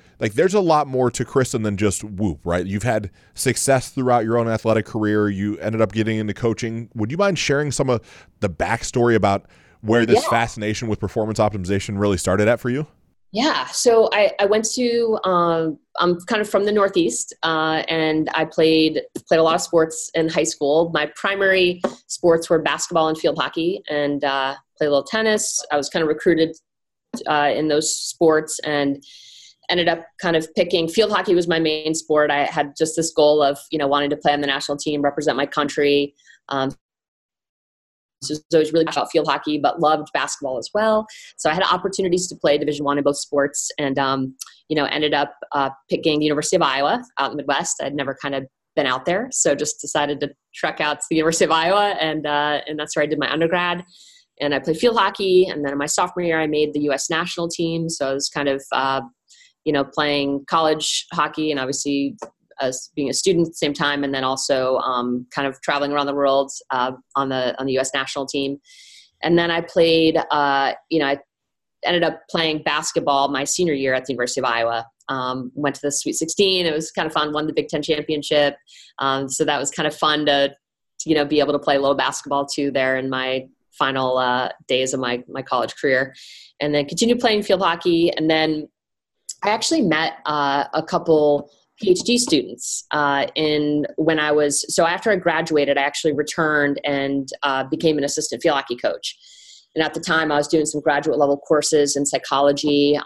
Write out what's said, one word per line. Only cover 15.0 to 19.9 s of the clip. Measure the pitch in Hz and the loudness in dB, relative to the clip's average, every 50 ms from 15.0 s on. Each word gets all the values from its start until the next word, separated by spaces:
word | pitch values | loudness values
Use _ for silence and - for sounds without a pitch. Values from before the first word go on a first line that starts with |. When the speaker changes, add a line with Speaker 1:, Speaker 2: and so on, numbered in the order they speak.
| 233 226 220 - - | 0 0 0 0 0
Speaker 2:
um, | 185 185 175 175 170 165 165 165 160 151 - _ _ _ - | 0 2 2 2 2 2 0 0 -2 -4 -6 _ _ _ 0
I'm | 170 175 180 175 175 | 0 2 0 0 -2
kind | - 240 214 | -2 -2 -2
of | 208 208 | 0 0
from | - 202 202 | 0 0 2
the | 208 214 | 2 2
Northeast, | 214 196 196 196 185 165 - - - - - - - - | 2 2 2 2 2 2 2 0 -4 -6 -10 -8 -6 -2
uh, | 165 160 160 156 160 160 156 - | -2 0 0 0 0 0 0 -2
and | - 165 160 160 156 156 156 156 147 - | -2 -2 0 0 0 0 0 0 0 0
I | 156 160 | -2 -2
played, | 156 - - 165 160 160 160 156 156 156 151 - - _ - - - | -2 2 2 4 4 6 4 4 4 2 -2 -6 -8 _ -14 -2 2
played | 185 160 | 4 4
a | 160 | 4
lot | 160 165 | 4 2
of | 170 | 2
sports | - - - 170 160 160 | 0 0 2 2 2 2